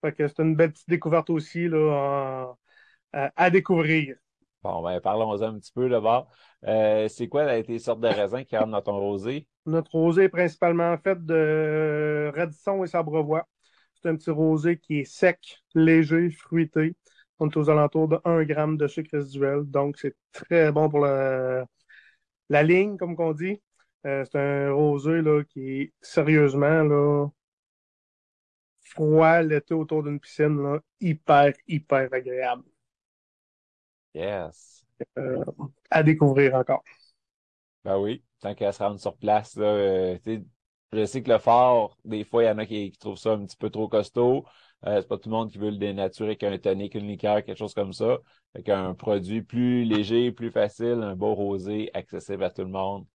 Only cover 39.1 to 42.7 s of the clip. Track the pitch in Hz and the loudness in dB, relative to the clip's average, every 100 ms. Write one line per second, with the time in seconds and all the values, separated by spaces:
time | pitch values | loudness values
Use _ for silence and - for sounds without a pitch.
39.1 | - 107 107 110 - 104 104 98 92 92 | -6 0 0 -2 -2 0 2 2 0 -2
40.1 | 90 - 113 95 _ _ _ _ 110 104 | -4 -8 -10 -10 _ _ _ _ -4 -2
41.1 | 135 123 110 - 120 127 120 104 _ - | -4 2 2 6 6 6 4 0 _ -10
42.1 | 107 107 120 113 107 107 | -8 -2 2 2 2 -4